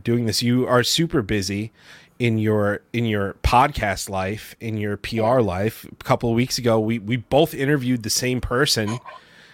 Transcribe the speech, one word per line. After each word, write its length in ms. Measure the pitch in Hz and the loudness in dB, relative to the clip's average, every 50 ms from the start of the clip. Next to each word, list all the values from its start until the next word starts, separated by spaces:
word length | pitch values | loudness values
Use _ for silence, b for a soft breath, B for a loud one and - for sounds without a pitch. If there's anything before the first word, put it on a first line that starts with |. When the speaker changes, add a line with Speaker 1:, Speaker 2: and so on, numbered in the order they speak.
| 98 | -2
Speaker 1:
doing 220 | - 117 120 120 | 0 0 0 0
this. 160 | 113 101 - | 0 -2 0
You 240 | - 120 120 123 127 | 2 2 2 2 2
are 160 | - 127 123 | 4 4 4
super 400 | 120 - - - 170 165 - 156 | 4 2 2 0 0 0 0 -2
busy 500 | 113 95 110 104 95 90 98 101 107 113 - b b b b b b b b - | 0 0 -2 -2 -2 -2 -4 -6 -6 -8 -10 b b b b b b b b -2
in 220 | 123 120 113 110 | 0 0 2 2
your, 420 | 107 107 107 107 104 101 101 - _ _ - | 2 2 2 2 2 0 0 -2 _ _ -4
in 120 | 120 117 | -2 -2
your 280 | 113 107 104 98 98 - - - | 0 0 0 -2 -4 -4 -2 0
podcast 680 | - - 120 131 147 143 - 113 104 95 - - - | 4 4 6 4 4 2 -2 -4 -2 -4 -4 -6 -6
life, 460 | 98 95 92 95 107 110 - - - - | -6 -4 -4 -4 -6 -8 -10 -16 -18 -12
in 180 | - 117 110 110 | -10 -6 -6 -4
your 200 | 104 104 104 101 | -4 -4 -6 -6
P 220 | - - - 113 | -8 -6 -2 0
R 200 | 110 110 127 131 | 2 2 4 4
Speaker 2:
Yeah. 60 | 117 | 2
Speaker 1:
life. 400 | 98 85 92 101 110 - - - | 2 0 0 -2 -2 -4 -6 -16
A 180 | - - - - | -18 -18 -8 -2
couple 260 | - 131 - - 120 | 0 0 2 2 2
of 40 | 117 | 2
weeks 220 | 113 123 127 - - | 2 2 0 -2 -2
ago, 220 | 120 120 113 113 | 2 2 2 2
we, 180 | 110 107 113 117 | 2 0 -2 -4
we 200 | 98 104 120 127 | -2 -4 -4 -4
both 360 | 110 - - 135 165 156 - | -2 0 2 4 4 2 0
interviewed 480 | - 139 135 151 143 123 123 127 120 | -2 0 0 0 0 2 0 -2 -2
the 80 | 107 120 | -2 -2
same 320 | - - 131 127 127 123 | -2 -2 0 0 -2 -2
person, 580 | 113 - 127 123 147 139 - - 107 104 110 120 - B B B B B B B B B | -2 -2 0 0 2 2 2 0 0 -2 -4 -6 -8 B B B B B B B B B